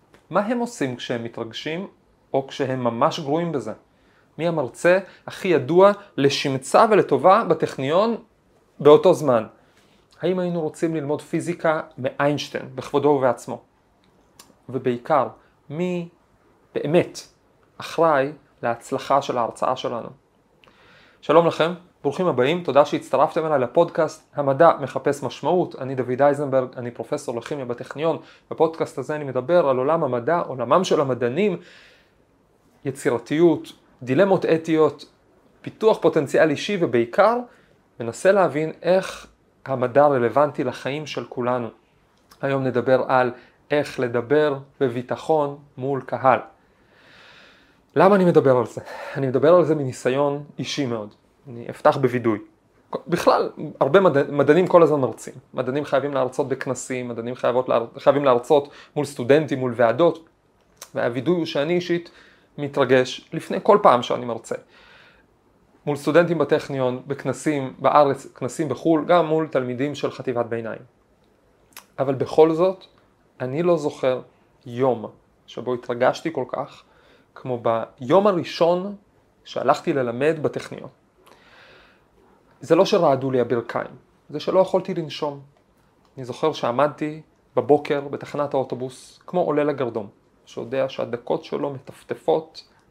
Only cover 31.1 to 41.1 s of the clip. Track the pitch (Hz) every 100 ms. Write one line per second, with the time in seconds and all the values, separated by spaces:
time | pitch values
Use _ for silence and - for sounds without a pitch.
31.1 | 123 123 139 208 175 - - - _ _
32.1 | _ _ _ _ _ _ _ 139 131 147
33.1 | 117 - 147 170 156 - - _ - 123
34.1 | 131 196 185 - 160 160 156 151 143 -
35.1 | _ _ _ _ _ - - 220 208 175
36.1 | 160 139 - 160 143 - 202 165 120 117
37.1 | - 202 240 240 _ _ _ _ - 117
38.1 | 113 185 202 170 139 156 - 165 185 175
39.1 | - - _ _ _ - 131 123 131 147
40.1 | 135 117 120 147 139 123 117 131 147 147